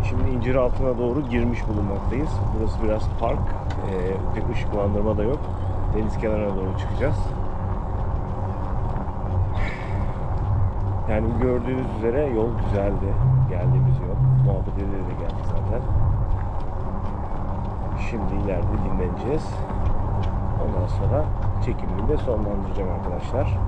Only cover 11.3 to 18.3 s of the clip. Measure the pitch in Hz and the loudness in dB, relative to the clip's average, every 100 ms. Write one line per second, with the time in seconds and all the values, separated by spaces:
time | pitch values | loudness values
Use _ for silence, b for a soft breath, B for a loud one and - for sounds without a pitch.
11.3 | 117 127 123 123 127 123 95 113 131 147 | 2 2 0 0 -2 -2 -2 0 0 0
12.3 | 117 113 107 104 101 101 98 95 - 127 | 2 0 0 2 2 2 0 2 2 4
13.3 | - - 95 117 131 127 127 101 101 131 | 4 4 2 2 4 4 2 0 2 4
14.3 | 131 - - 98 98 98 98 95 - - | 4 4 2 0 -2 -2 -2 -2 -4 -4
15.3 | - - 101 - 123 127 - - - - | -2 0 0 0 0 2 2 4 2 0
16.3 | - - - - - - - - - - | 0 0 -2 -2 -2 -4 -2 -4 -4 -4
17.3 | - - - - - - - - 110 95 | -4 -2 -2 -4 -4 -4 -2 -2 -2 0